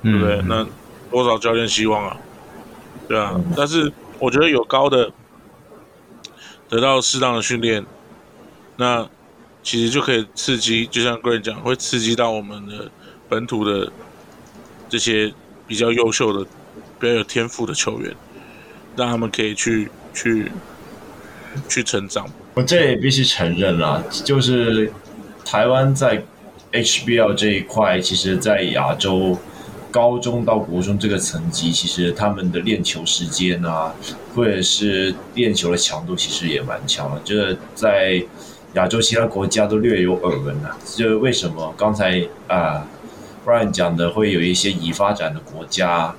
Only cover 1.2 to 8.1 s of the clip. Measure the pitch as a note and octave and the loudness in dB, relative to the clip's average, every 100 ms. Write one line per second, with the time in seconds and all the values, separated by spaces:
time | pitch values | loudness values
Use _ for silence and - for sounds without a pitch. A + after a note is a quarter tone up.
1.2 | A#2+ A2 A#2 A#2 A2+ - G#2+ G#2+ G2 - | 4 2 2 2 0 2 2 2 -2 -8
2.2 | - - - - - - - - - A2 | -14 -20 -20 -20 -20 -20 -20 -20 -2 0
3.2 | G2+ F#2 F2+ D#3+ C#3+ E3 D3+ - - - | 0 0 0 0 2 2 0 -4 -20 -2
4.2 | C3 C3 E3 C3 A2+ C3+ C#3 C3 A2 - | 0 4 4 4 2 2 4 4 2 -4
5.2 | - - - - - - - - - - | -20 -20 -20 -20 -20 -20 -20 -20 -20 -20
6.2 | - - - - - A#2 C3 C3 - C3 | -20 -20 -20 -20 -4 0 4 2 2 0
7.2 | B2+ A#2 G#2 B2 A2+ A2 G2 - - | 0 0 -2 0 0 0 -4 -20 -20